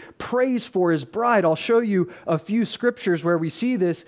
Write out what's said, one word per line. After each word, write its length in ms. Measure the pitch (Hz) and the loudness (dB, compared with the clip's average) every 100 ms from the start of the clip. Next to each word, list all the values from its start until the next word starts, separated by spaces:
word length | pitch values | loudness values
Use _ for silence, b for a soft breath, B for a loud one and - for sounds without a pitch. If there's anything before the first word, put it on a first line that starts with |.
| B - | B -16
prays 480 | - 240 262 247 | -4 0 0 0
for 260 | - 190 175 | -2 0 2
his 140 | 160 | 0
bride. 400 | 127 214 240 220 | -2 -2 2 2
I'll 100 | 170 | 2
show 260 | 160 - 233 | 0 2 2
you 300 | 226 190 175 B - | 2 0 0 B -4
a 120 | 160 | -2
few 260 | - 226 | 0 -2
scriptures 600 | 214 - 240 240 - 170 | -2 -2 -2 -2 -2 0
where 120 | 170 170 | 0 0
we 140 | 165 | 0
see 260 | - 247 240 | -2 -2 0
this 300 | 175 165 | 0 -2